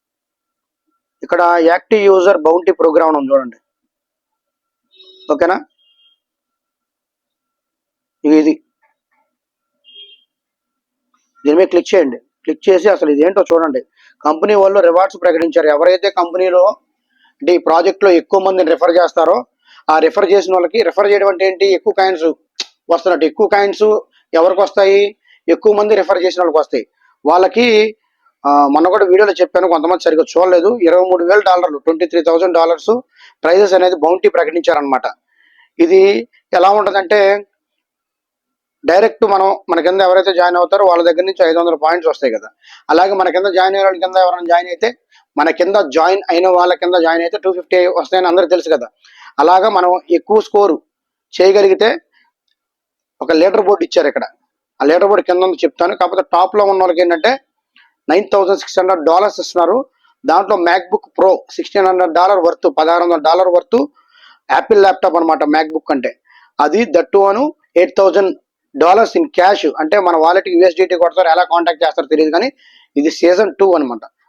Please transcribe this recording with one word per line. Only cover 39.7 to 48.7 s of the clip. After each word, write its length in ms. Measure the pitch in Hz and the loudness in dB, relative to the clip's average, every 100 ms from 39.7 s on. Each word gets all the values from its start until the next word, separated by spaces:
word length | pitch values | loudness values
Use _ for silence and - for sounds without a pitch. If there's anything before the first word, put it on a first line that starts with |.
మన 100 | 170 160 | -2 0
కింద 140 | 190 185 | 0 2
ఎవరైతే 260 | 185 185 175 | 2 2 0
జాయిన్ 180 | 175 175 | 0 2
అవుతారో 240 | 175 196 196 | 2 2 2
వాళ్ళ 120 | 170 170 | 2 2
దగ్గర 160 | 165 190 | 0 -2
నుంచి 140 | 185 165 | 0 0
ఐదు 100 | 165 | 2
వందల 180 | 170 156 | 0 -2
పాయింట్స్ 260 | 156 175 160 | -2 -2 -2
వస్తాయి 200 | 139 131 110 | -2 -4 -6
కదా. 120 | 104 _ _ - - | -12 _ _ -16 -2
అలాగే 220 | 160 190 196 | 0 2 0
మన 80 | 180 | -2
కింద 140 | 170 196 180 | -2 -2 0
జాయిన్ 180 | 185 196 | 0 0
అయిన 100 | 190 | -2
వాళ్ళ 100 | 185 | -2
కింద 120 | 185 185 | -2 0
ఎవరైనా 240 | 180 180 170 | 0 0 -2
జాయిన్ 180 | 175 180 | -2 -2
అయితే, 160 | 170 226 247 _ _ _ - | -6 -6 -6 _ _ _ -4
మన 120 | 160 160 | -2 0
కింద 180 | 180 202 160 151 | 0 0 0 0
జాయిన్ 260 | 170 196 - | 0 -2 -2
అయిన 140 | 170 185 180 | 0 2 2
వాళ్ళ 160 | 180 175 | 0 0
కింద 160 | 175 180 | -2 0
జాయిన్ 180 | 165 165 170 | 0 -2 -4
అయితే 120 | 208 | -4
టూ 80 | 190 180 | -4 -6
ఫిఫ్టీ 200 | 175 180 180 175 | -2 0 0 -2
వస్తాయని 280 | 147 185 180 | -4 -2 0
అందరికీ 200 | 180 170 | 0 0
తెలుసు 160 | 175 160 | -2 0